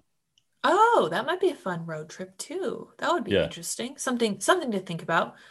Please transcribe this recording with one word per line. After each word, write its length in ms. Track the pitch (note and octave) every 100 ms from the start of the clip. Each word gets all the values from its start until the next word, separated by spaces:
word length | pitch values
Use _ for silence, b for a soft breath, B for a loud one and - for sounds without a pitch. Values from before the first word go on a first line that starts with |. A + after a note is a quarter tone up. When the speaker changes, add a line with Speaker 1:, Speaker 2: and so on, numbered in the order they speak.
| _ _ _ _ _ _
Speaker 1:
Oh, 440 | C#4 F#4 A4+ G#4+ E3+
that 140 | E3+ A#3+
might 140 | F4+
be 80 | F#4
a 60 | D4
fun 300 | F#3+ E3+ E3
road 240 | D#3 D#3+
trip 280 | - F#3 -
too. 540 | - F4+ C#4+ - - -
That 120 | C#4
would 120 | E4
be 80 | -
Speaker 2:
Yeah. 100 | F#2+
Speaker 1:
interesting. 540 | D2 - - - A#3+ -
Something, 420 | - A#3+ A3+ G3
something 320 | - F4+ C4+
to 80 | G3+
think 220 | F#3 E3
about. 340 | D3 E3+ G#3+ b b